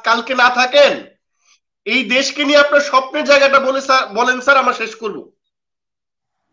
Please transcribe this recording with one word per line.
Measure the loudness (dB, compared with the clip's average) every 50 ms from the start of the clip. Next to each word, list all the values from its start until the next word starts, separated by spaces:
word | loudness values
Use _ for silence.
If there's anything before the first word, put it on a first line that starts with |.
| -2
কালকে | -2 -2 -2 -2 -4 0
না | 0 2 2
থাকেন, | 2 0 -2 2 4 4 4 4 2 -2 -10 -18 _ _ _ _ _ _ _ _ _ _ _ _ _ _ _
এই | -4 -4 -4 -2
দেশকে | -2 -2 -2 -2 -2 -4 -4 -2
নিয়ে | 2 2 2
আপনার | 2 4 2 0
স্বপ্নের | 0 2 0 -2 -2 0 -6 -6 0
জায়গাটা | 2 2 4 4 4 2 2
বলে | 2 0 -4 -4
স্যার, | -2 0 0 0 0 -2 -4
বলেন | -2 -2 -2 -2 -2
স্যার, | 0 2 2
আমরা | 2 2 0
শেষ | -4 -4 -8 -10 -10
করব। | -10 -10 -10 -10 -10 -16 -18 _ _ _ _ _ _ _ _ _ _ _ _ _ _ _ _ _ _ _ _ _ _ _ _